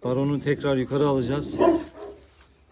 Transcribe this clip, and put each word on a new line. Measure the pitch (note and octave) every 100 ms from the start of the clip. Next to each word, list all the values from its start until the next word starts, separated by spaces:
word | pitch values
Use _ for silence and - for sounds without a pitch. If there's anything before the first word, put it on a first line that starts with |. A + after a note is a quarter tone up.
Baron'u | B2 B2+ C#3 C#3+
tekrar | C#3 C3+ C#3+ C3+
yukarı | B2+ C#3 D3
alacağız. | C#3 A#2+ C#3+ - - E4+ E4 - - - - - _ - _ _